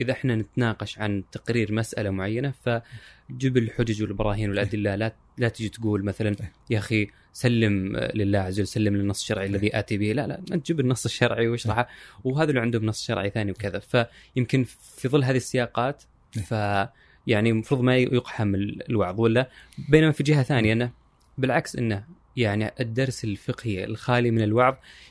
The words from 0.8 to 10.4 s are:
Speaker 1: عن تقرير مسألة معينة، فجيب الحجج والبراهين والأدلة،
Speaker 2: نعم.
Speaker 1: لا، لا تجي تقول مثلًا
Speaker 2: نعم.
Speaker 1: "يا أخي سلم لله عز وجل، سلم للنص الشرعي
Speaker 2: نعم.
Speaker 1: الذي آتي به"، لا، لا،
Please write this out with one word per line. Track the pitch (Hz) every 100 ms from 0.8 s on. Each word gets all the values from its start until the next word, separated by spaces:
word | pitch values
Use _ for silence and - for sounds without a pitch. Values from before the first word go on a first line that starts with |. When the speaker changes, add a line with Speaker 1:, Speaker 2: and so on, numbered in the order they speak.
| 104 -
Speaker 1:
عن | 104 101 92
تقرير | - - 120 107
مسألة | 107 113 - 104
معينة، | 95 95 113 139 131
فجيب | - 117 - 113 - - - 127 131 127
الحجج | 113 - 113 107
والبراهين | 107 98 107 101 104
والأدلة، | 98 101 107 101
Speaker 2:
نعم. | 98
Speaker 1:
لا، | 110 - _ -
لا | 117
تجي | 110 107
تقول | - 110 104 101
مثلًا | 95 107 104
Speaker 2:
نعم. | 95 - -
Speaker 1:
"يا | 113
أخي | - 107 104 - _
سلم | - 123 120 110 101 95 -
لله | - 110 98 101
عز | 92 95
وجل، | 98
سلم | - 104 101
للنص | 101 104
الشرعي | - 104 98
Speaker 2:
نعم. | 101
Speaker 1:
الذي | 104 110
آتي | 101 104
به"، | 104
لا، | 135 107
لا، | -